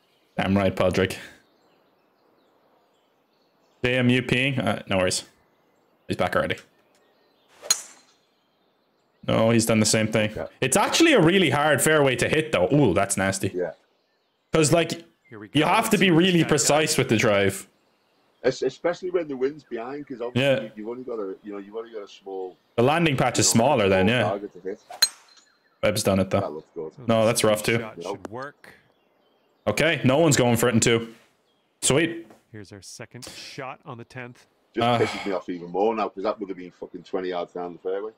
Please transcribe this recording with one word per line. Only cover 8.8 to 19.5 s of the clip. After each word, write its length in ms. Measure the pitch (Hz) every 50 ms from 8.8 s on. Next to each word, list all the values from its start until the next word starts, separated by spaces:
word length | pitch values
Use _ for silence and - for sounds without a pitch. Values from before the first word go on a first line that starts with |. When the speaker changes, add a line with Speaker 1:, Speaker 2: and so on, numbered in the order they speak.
| _ _ _ _ _ _ _ _ - 123
Speaker 1:
No, 220 | 117 117 113 113
he's 160 | 117 113 113
done 140 | 120 113 110
the 60 | 107
same 220 | - - 110 107 107
thing. 240 | 110 110 107 107 -
Speaker 2:
Yeah. 120 | 80 80 - _ -
Speaker 1:
It's 160 | 131 135 - 196
actually 360 | 233 - - - 330 339 285
a 80 | 220
really 280 | 160 165 190 196 180 135
hard 320 | 139 147 147 156 143 127
fairway 340 | - 156 160 151 139 135 123 123
to 100 | 131 92
hit, 220 | 147 156 156 -
though. 180 | - 90 90 -
Ooh, 220 | 139 151 139 101 85
that's 220 | 95 98 98 - 101
nasty. 340 | 95 95 95 - - 92 -
Speaker 2:
Yeah. 180 | 90 87 80 - _ _ _ _ _ _ _ _ _ _ _ _ _ _ _
Speaker 1:
'Cause, 200 | - 160 156 131 160
like, 300 | 170 165 165 - - - _ _ _ _
Speaker 3:
Here 160 | _ 117 104
we 100 | 107 - -
Speaker 1:
you 80 | 143
Speaker 3:
go. 60 | 151 165
Speaker 1:
have 180 | 190 220 220
to 60 | -
Speaker 3:
Let's 80 | 208 175
Speaker 1:
be 60 | 190 185
Speaker 3:
see 40 |
what 60 | 160 156
Speaker 1:
really 140 | 180 190 175
Speaker 3:
this 100 | 170 143
guy 60 | -
does. 0 |
Speaker 1:
precise 480 | 156 147 - - 143 151 160 151 - -
with 120 | 127 -
the 80 | 117 107
drive. 500 | - 110 101 101 98 98 95 - - _ _ _ _ _ _ _ _ _ _ _ _ _ _ _ -
Speaker 2:
Es-, 180 | 127 131 -
especially 480 | - 131 - - - 170 175 - 190 180
when 180 | 175 180 165 151
the 80 | 135 123
wind's 260 | 127 139